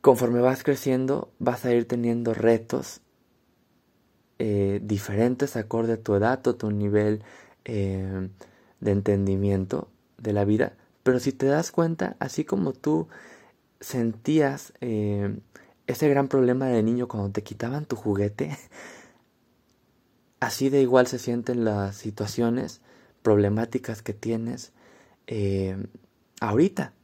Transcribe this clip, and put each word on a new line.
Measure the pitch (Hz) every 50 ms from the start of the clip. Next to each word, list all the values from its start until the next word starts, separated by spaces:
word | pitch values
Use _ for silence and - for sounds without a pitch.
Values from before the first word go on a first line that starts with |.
Conforme | - 147 127 117 127 117 120 120
vas | 123 127 131 131 -
creciendo, | 151 139 135 - 139 131 127 131 131 139 - - - _ _
vas | - 123 120 117 -
a | 123
ir | 120 120 117
teniendo | 120 127 120 117 117 117 120 117 117 110
retos, | - 113 113 117 107 110 - - - - - - - _ _ _ _ _ _ _ _ _ _ _ _ _ _ _ _ _ _ _ _ _ _ _ _ _ _ _ _
eh, | 120 107 104 101 98 98 98 101
diferentes | 101 104 107 98 101 - 101 104 113 123 127 127 143 139 -
acorde | 117 104 104 - 113 113 113
a | 113 113
tu | 113 - 101
edad | 101 104 117 131 131 - 135
o | 117
tu | - - 107
nivel, | 104 104 104 101 101 107 107 107 107 107 107 - - - - _ _ _ _
eh, | - 117 104 98 98 95 95 95 95 95 95 95 95 95 _ - - _ _ _ _ _ _
de | - 104
entendimiento | 98 101 101 107 101 98 98 98 95 95 101 101 98 95 95 95 - 78 - - _ _ _ _ _ -
de | 117 110
la | 104 104 101
vida. | 101 107 110 131 - - _ _ _ _ _ _
Pero | 131 127 123
si | 123 139
te | - - 135
das | 135 143 156 165 -
cuenta, | - - 165 165 165 - - - - _
así | - - - - -
como | - 196 196 180 143
tú | - - - 151 156 - 82 - - - - - - - - _ _ _ _ _ _ _
sentías, | - - - 127 117 113 107 107 - 147 156 156 147 135 139 139 - - _ -
eh, | 135 123 110 107 104 104 104 101 101 101 - - - _ _ - - _ _ _ _
ese | - 127 - 156 147
gran | 139 139 139
problema | 135 - 135 127 123 123 131 135
de | 131 123 113
niño | 107 113 120 123 123
cuando | 120 - 107 101 101
te | 98 107 104
quitaban | - 107 - 117 120 135 151 151
tu | _ 131
juguete, | 110 - 107 101 98 101 104 104 - 143 151 143 - - - - - - - - - - - _ _ _ _ _ _ _
<laughs> | _ _ _ _ _ _ _ _ _ _ _ _ _ _ _ _ _ _ _
así | 127 120 - - 135 135
de | 139 139
igual | 135 120 127 127 123
se | 127 - 120
sienten | - 123 120 120 113 - 123 120 113
las | 110 104 101 98 98 101
situaciones | - - 110 104 - 107 104 - - 120 117 117 127 - - - _ _ _ - _ _ _ _ _
problemáticas | _ 107 104 104 101 101 104 110 117 117 - 123 - - 110 101
que | - - 101
tienes, | 104 - 110 113 113 113 117 123 123 - - _ _ _ - - _ _ _ _ _ _ -
eh, | 117 107 101 98 98 95 95 95 95 98 101 - - - _ _ _ _ _ _ _ -
ahorita. | 117 104 104 120 165 196 - - 135 - _ _